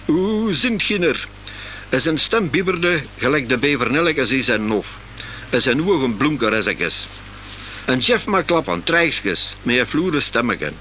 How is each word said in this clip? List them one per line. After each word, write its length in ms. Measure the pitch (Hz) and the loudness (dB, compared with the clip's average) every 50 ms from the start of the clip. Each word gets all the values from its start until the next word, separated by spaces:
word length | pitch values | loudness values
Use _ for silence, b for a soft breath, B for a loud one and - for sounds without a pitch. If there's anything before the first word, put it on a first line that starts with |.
| - | 0
Hoe 500 | - 151 175 185 208 220 214 226 220 180 | 2 2 2 2 2 2 0 0 0 0
zint 280 | 127 - 254 226 196 | 0 0 0 0 0
ginner?" 460 | - - 208 196 175 160 123 - - - - - B B B B B B B B B B | 0 0 0 2 2 2 0 0 -6 -12 -14 -16 B B B B B B B B B B
En 120 | - 131 | 0 0
zijn 180 | 127 165 160 151 | 2 2 0 0
stem 320 | - - - 226 202 151 | 0 2 2 2 2 2
bibberde 520 | 120 175 185 185 180 170 175 175 175 151 135 - - - | 0 0 2 0 0 2 2 2 2 0 -2 -6 -8 -2
gelijk 300 | 117 127 147 151 127 113 | 0 2 2 2 2 2
de 100 | 127 117 | 2 2
bevernelletjes 720 | 127 143 143 123 120 113 127 156 170 165 156 147 131 104 | 4 2 2 2 2 2 2 2 2 2 2 2 0 2
in 120 | 131 131 | 2 0
zijn 240 | 117 120 117 107 107 | 2 2 2 2 2
nof. 200 | 107 110 101 - - - - - - - B B B B B B B | 2 0 0 0 -4 -12 -14 -16 -16 -14 B B B B B B B
En 120 | - 123 | 0 2
zijn 260 | - 135 120 143 165 196 | 2 2 2 2 2 2
ogen 280 | 196 151 131 123 110 | 2 2 2 0 0
blonken 340 | 98 131 151 151 123 117 107 | 2 0 0 2 2 2 2
rezzekes. 560 | 107 110 98 104 92 - 85 85 - - - - - - - - - - B B B B B B B B B | 2 2 0 0 -2 0 -2 -2 -2 -4 -6 -8 -12 -16 -16 -16 -16 -16 B B B B B B B B B
En 140 | - 131 127 | 0 0 2
Jeff 280 | - 196 240 214 - | 4 2 2 2 2
maar 160 | - 202 185 | 0 0 0
klap 260 | 156 - 170 165 - - | 2 2 2 2 2 0
aan 140 | 87 85 | -4 -2
trijksjes 760 | 82 - 165 170 170 156 - - - 98 87 - - - - - | 0 2 2 4 4 2 0 -2 -2 0 0 0 -2 -2 -6 -4
met 140 | - 120 120 | -2 0 2
een 100 | 123 120 | 2 2
vloeren 360 | - - 147 175 185 151 143 | 2 0 0 0 2 0 0
stemmeken. 520 | 127 - - 113 120 117 98 80 78 73 - - | -2 0 0 0 0 0 -2 -2 -4 -6 -6 -8